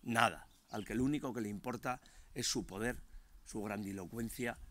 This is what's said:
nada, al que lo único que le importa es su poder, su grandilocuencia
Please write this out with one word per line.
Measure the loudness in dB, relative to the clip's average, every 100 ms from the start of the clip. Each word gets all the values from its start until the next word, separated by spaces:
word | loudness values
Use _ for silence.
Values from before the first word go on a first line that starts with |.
nada, | 4 8 8 6 -12 -20 _
al | -6 -2
que |
lo | 2
único | 4 2 0
que | -2
le | -2
importa | -4 -4 -2 -2 -4 -8 -20 -10 -2
es | 0
su | 0 -2
poder, | 0 0 -2 -8 -16 -16 -20 -8
su | -4
grandilocuencia | -2 -2 -2 -4 -6 -4 -4 -2 -4 -4 -10